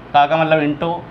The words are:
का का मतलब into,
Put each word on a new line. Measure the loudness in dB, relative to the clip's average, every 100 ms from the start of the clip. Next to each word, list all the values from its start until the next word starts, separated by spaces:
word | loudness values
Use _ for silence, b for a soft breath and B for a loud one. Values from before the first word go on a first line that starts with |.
| -2
का | 2 2
का | 2
मतलब | 2 0
into, | 0 -2 -6 -6 -12